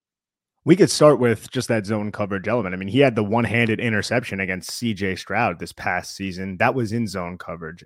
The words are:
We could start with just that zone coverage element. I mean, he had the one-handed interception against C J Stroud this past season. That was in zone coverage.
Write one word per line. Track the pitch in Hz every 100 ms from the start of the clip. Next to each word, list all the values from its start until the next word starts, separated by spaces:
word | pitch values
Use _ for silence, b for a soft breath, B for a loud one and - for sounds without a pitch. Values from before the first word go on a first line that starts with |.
| _ _ _ _ _ _
We | 135 175
could | 170
start | - 151 123
with | 120 110 -
just | 131 -
that | 113 98
zone | 110 104
coverage | - 101 98 101
element. | 120 95
I | 92
mean, | 95
he | 123
had | 139 113
the |
one-handed | 104 117 104 117 113 107
interception | 117 107 - 117 - 98
against | 95 90 -
C | - 117
J | 95 98 90
Stroud | - 101 113 85
this | 85
past | - 101 90 -
season. | - 95 90 95 92
That | 113 131
was | 107
in | 117 110
zone | 92 87 90
coverage. | - 85 80 85